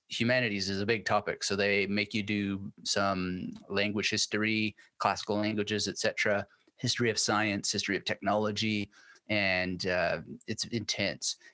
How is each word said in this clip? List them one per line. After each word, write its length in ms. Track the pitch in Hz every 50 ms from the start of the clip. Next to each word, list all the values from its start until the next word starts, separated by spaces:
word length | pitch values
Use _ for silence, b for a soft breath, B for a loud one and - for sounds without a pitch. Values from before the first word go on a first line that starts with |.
| _ _
humanities 640 | - - 120 117 127 127 123 113 101 101 92 95
is 120 | 98 95
a 40 | 104
big 180 | 104 117 107 95
topic. 400 | - 113 104 101 - 73 - -
So 120 | - 101
they 320 | 98 101 101 101 101 98 98
make 260 | 101 104 107 - -
you 80 | 110
do 500 | 101 101 107 104 101 98 98 95 98 104 - - -
some 680 | - - 104 98 98 98 92 92 92 90 92 - - - - - -
language 420 | 98 98 101 104 101 104 98 -
history, 640 | - 107 - - - 104 107 110 110 110 107 107 - b b b b _
classical 380 | - 104 95 98 - - 104 104
languages, 500 | 107 107 107 107 101 - 107 104 98 98
et 100 | - -
cetera, 480 | - 110 - - - 110 101 101 101 b b b b b b _
history 320 | - 120 - - 123 117
of 80 | 107 -
science, 540 | - - 110 104 107 107 101 101 95 -
history 260 | - 101 - - 101 90
of 80 | -
technology, 800 | - 107 - - 101 101 107 107 107 104 98 113 110 107 104 101 - B B B B B B B _
and, 580 | 107 104 101 95 92 90 92 92 92 90 95 92
uh, 340 | 90 90 85 85 85 78 - - - - -
it's 200 | - 107 - -
intense. 720 | - - 113 101 - - - 104 95 78 - - - - b b b